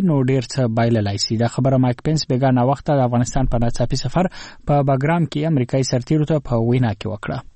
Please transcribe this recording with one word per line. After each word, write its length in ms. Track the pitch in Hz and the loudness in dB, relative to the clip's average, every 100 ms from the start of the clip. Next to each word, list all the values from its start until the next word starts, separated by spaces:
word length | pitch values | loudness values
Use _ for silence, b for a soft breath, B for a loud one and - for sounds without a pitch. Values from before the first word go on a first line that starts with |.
| 190 | 2
نو 100 | 139 | 2
ډېر 200 | 127 135 113 | 2 0 -2
څه 240 | - 120 113 | -2 0 2
بایللی 400 | 117 113 101 101 - | 2 2 0 -2 -2
سي. 120 | 110 | 0
دا 40 | 117 - | -2 0
خبره 200 | 131 131 127 | 2 2 2
مایک 180 | 120 151 | 0 -2
پنس 240 | 156 - | -2 0
بېګا 200 | 127 135 127 | 0 2 2
ناوخته 420 | 123 139 - 143 | 2 0 0 2
د 80 | 123 | 2
افغانستان 420 | 120 120 139 127 | 0 0 0 0
په 140 | 117 120 | 0 0
ناڅاپي 400 | - 120 131 123 | 0 -2 -2 -2
سفر 260 | 160 185 B B B - | 0 -2 B B B 0
په 180 | 143 139 | 0 2
باګرام 400 | 135 143 170 156 | 0 0 0 0
کې 180 | 147 160 | -2 0
امریکایي 400 | 143 123 135 131 | 0 0 -2 0
سرتیرو 400 | 127 - 156 151 | -2 0 0 2
ته 80 | 156 | -2
په 240 | - 117 117 | 0 0 2
وینا 240 | 123 120 | 2 0
کې 160 | 104 104 | -2 -8
وکړه. 260 | 101 - 139 - | -8 -8 -8 -10